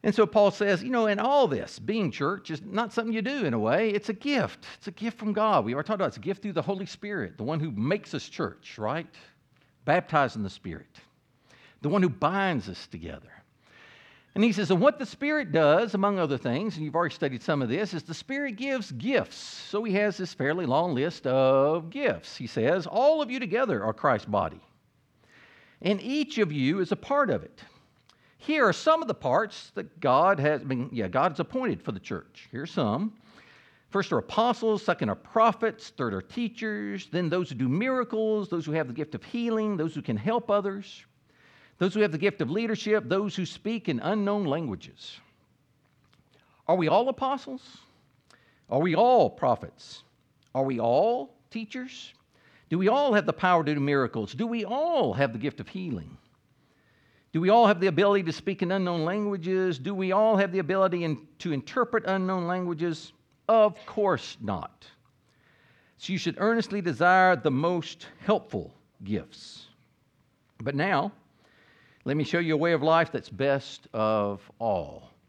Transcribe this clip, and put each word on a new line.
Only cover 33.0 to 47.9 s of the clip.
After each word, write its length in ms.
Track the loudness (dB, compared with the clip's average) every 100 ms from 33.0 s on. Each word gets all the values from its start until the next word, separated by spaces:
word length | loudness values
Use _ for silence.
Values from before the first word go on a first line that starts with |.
| -4 -8 _ -20 -20 -20 _ _ _
First 220 | -4 0
are 80 | -2
apostles, 640 | 0 0 0 0 0 0
second 260 | -2 -2 -2
are 60 | -4
prophets, 760 | -4 4 4 4 -4 -4 -18 -6
third 160 | -4
are 80 | -4
teachers, 840 | -6 -6 -6 -6 -6 -6 -6 -8 -4
then 220 | -2 0
those 200 | 0 -2
who 60 | -2
do 140 | 0
miracles, 800 | 0 0 -2 -2 -2 0 0 -2
those 160 | -4 -2
who 80 |
have 140 | -2 -2
the 60 |
gift 220 | -6 -8 -10
of 80 |
healing, 540 | -8 -4 -2 0 -2 -2
those 180 | -4 -4
who 60 |
can 160 | -4 -2
help 340 | 0 -2 0
others, 540 | 0 0 -8 -12 -20 -20 _ _ _ _ _ _ _
those 140 | 0
who 80 | 2
have 100 | 2
the 60 | 2
gift 220 | -2 0
of 120 | -2
leadership, 540 | -2 -2 -2 0 0 2
those 280 | 0 0 -4
who 100 | -6
speak 420 | -6 -6 -4 -4
in 100 | -2
unknown 420 | -2 -2 0 0
languages." 760 | 0 -2 -4 -8 -12 -20 -20 -20 _ _ _ _ _ _ _ _ _ _ _ _ _ _ 0
Are 80 | 2
we 120 | 4
all 220 | 4 2
apostles? 720 | -2 -4 -4 -8 -14 -16 -20 _